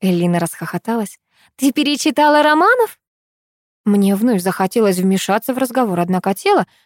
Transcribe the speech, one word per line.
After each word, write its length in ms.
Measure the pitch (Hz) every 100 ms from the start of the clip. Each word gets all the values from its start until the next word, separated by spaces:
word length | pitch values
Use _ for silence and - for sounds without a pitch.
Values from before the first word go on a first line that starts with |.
Элина 380 | 190 175 175 175
расхохоталась. 800 | 170 - 165 175 - 226 202 - _ _ _ -
«Ты 160 | 269
перечитала 720 | 302 285 294 311 294 302 294
романов?» 560 | 302 302 392 508 440 - _ _ _ _ _ _ _ _
Мне 320 | 214 202 196 196
вновь 240 | 240 202
захотелось 580 | 185 - 190 240 208 180
вмешаться 540 | 190 190 - 202 -
в 60 | 254
разговор, 420 | 254 247 233 175
однако 340 | 175 185 196
тело, 320 | 196 392 403 - _